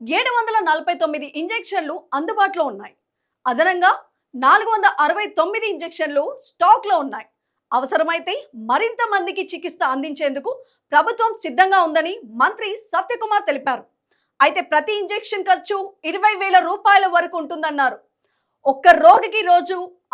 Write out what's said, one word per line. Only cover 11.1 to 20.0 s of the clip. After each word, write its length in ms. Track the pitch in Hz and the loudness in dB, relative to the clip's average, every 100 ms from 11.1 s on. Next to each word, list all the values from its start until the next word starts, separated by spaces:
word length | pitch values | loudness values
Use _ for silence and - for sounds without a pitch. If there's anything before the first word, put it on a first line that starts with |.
| 453 453 440 | 0 -2 -2
సిద్ధంగా 380 | 320 247 381 392 | -4 0 2 2
ఉందని 320 | 330 311 330 453 226 226 | 2 0 -2 -8 -12 -2
మంత్రి 280 | 302 427 415 440 | -2 0 -8 -10
సత్యకుమార్ 720 | _ 349 381 466 440 415 403 | _ -6 -4 -6 -2 -2 -2
తెలిపారు. 340 | 285 269 247 - _ _ _ _ - | -4 -4 -6 -10 _ _ _ _ 0
అయితే 200 | 294 349 | 2 2
ప్రతి 320 | - 302 302 | -2 -2 -2
ఇంజెక్షన్ 540 | 415 370 415 - 403 381 | -6 -6 -8 -6 -6 -2
ఖర్చు 280 | - - 392 392 - 311 | -2 -2 -8 -8 -10 -8
ఇరవై 280 | 359 427 392 | -2 0 0
వేల 240 | 392 370 | 2 2
రూపాయల 480 | 339 403 427 392 381 | 2 0 4 4 4
వరకు 280 | 349 349 349 | 0 0 -6
ఉంటుందన్నారు. 600 | 294 330 311 285 262 214 _ _ _ _ _ _ 269 | -8 -6 -4 -2 -2 -4 _ _ _ _ _ _ -2
ఒక్క 220 | 269 349 | 4 6
రోగికి 540 | 320 320 427 403 427 | 8 8 8 4 -2
రోజు 360 | 359 349 349 370 359 _ | 2 2 2 -8 -10 _